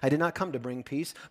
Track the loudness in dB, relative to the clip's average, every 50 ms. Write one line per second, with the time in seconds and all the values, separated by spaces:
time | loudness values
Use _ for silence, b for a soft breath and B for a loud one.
0 | B 4 4 6 4 2 2 0 -2 -2 -2 -4 -4 -4 -6 -6 -6 -4 -4 -4
1 | -4 -4 -8 b b b